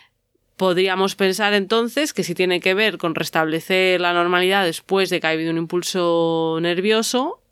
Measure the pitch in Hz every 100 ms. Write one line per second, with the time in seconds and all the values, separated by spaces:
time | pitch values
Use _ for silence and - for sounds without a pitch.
0 | _ _ _ _ _ - 185 175 190 185
1 | 190 - 190 190 208 208 190 226 233 285
2 | 302 - 165 175 180 175 190 190 214 165
3 | 170 156 160 160 160 160 - 185 185 180
4 | 175 175 175 180 185 196 180 160 - 196
5 | 185 175 160 160 165 165 165 180 - 185
6 | 170 170 165 165 160 160 170 175 208 220
7 | 220 247 302 508 _